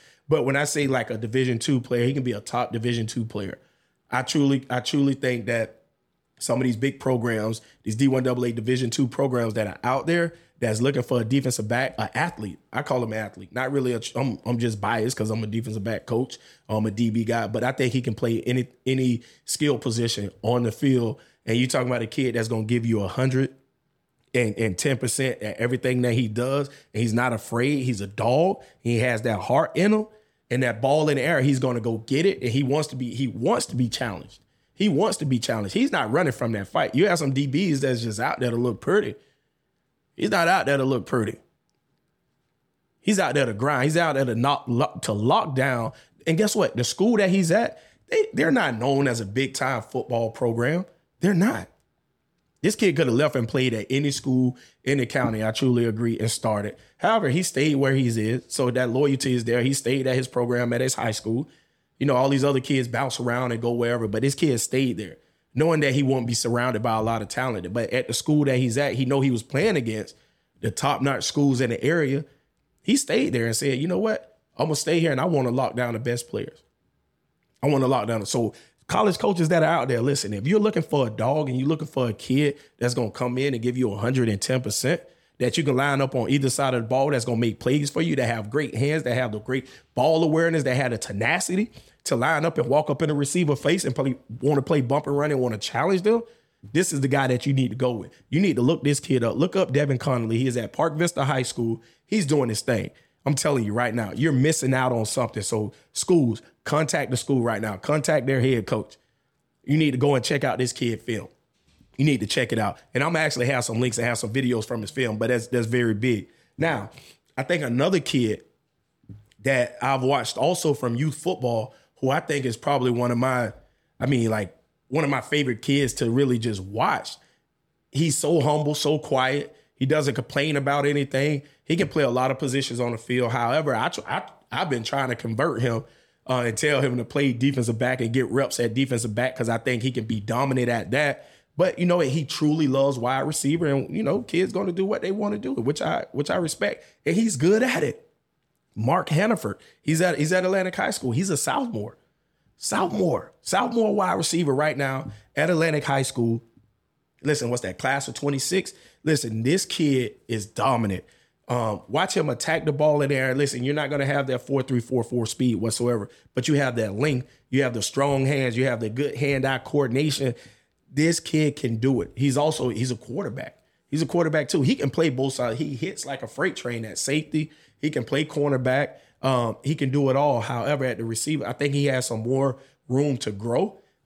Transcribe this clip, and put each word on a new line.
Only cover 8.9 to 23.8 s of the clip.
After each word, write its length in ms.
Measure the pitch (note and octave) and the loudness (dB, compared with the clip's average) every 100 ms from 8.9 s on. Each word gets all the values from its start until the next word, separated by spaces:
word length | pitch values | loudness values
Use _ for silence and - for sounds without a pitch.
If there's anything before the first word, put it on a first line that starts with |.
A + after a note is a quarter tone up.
| - C3 | 0 0
programs 460 | - C#3 B2 A2+ | 0 -2 0 -2
that 120 | A2 G#2 | -2 -4
are 120 | - | -4
out 240 | - C3+ D#3+ | -2 0 0
there 260 | E3+ E3+ - _ _ | 0 -2 -6 _ _
that's 220 | A#2 G#2+ | -2 0
looking 220 | C3 C#3 | 0 0
for 180 | A#2+ B2 | 0 0
a 40 | A2 | 0
defensive 420 | C#3 C3+ - G#2+ | 0 0 -2 -2
back, 280 | A#2+ C3+ - | -2 -2 -4
an 120 | A2 | -4
athlete. 460 | A#2+ E3 - G#2 - _ | -2 -4 -4 -10 -12 _
I 120 | A2+ | -6
call 180 | - B2+ | -2 -2
him 100 | A2+ | -2
an 60 | A2 | -4
athlete. 340 | G#2 - F#2+ | -8 -12 -10
Not 180 | B2 C3 | -6 -2
really 220 | C#3+ B2+ | 0 0
a, 80 | A#2 - - | -2 -4 -4
I'm, 240 | C3+ G#2 - | -2 -2 -4
I'm 140 | A#2+ | 0
just 220 | A#2 G#2 | 0 -2
biased 340 | G#2 A#2 A2 - | -2 0 0 -2
'cause 140 | G#2+ | -2
I'm 140 | A2 | -4
a 40 | A2 | -4
defensive 360 | A2+ A2+ G#2+ G2+ | -4 -4 -6 -6
back 200 | G#2+ - | -6 -2
coach. 320 | A#2 C3 - - - - | -2 -2 -8 -20 -18 -4
I'm 180 | G#2+ G#2+ | -2 0
a 60 | |
D 200 | G#2 A#2 | 0 0
B 120 | A2 | 0
guy, 240 | A2 A#2 G#2 | 0 -2 -2
but 160 | A2+ | -2
I 80 | B2 | -2
think 220 | C3 B2+ | 0 0
he 80 | C3 | 0
can 120 | B2 | -2
play 280 | A2 A#2 A2+ | -2 -2 0
any, 260 | - B2+ B2 _ - | 0 -2 -2 _ -2
any 360 | C3+ B2+ A#2 - - - | 0 2 0 -4 -16 -8
skill 320 | - D3 B2 | -2 0 0
position 540 | B2+ A2+ A#2 - G2+ - | -2 -2 -2 -2 -6 -4
on 220 | A2 B2 | 0 0
the 80 | A#2+ | 0
field. 480 | - C#3 B2+ A#2 G#2+ - _ - | 0 2 2 2 -4 -12 _ -2
And 120 | A#2 | 0
you 80 | B2+ | 2
talking 220 | C#3 B2 | 0 0
about 140 | A#2+ | -2
a 60 | A2+ | -2
kid 280 | - C3+ A#2 | -2 0 0
that's 140 | A2 | -2
gonna 160 | A2+ G#2+ | -2 0
give 200 | A#2+ A#2 | 0 2
you 160 | A2 | 0
a 60 | F#2+ | 0
hundred 480 | - C3 C3 C3+ - _ _ | 0 0 2 -2 -4 _ _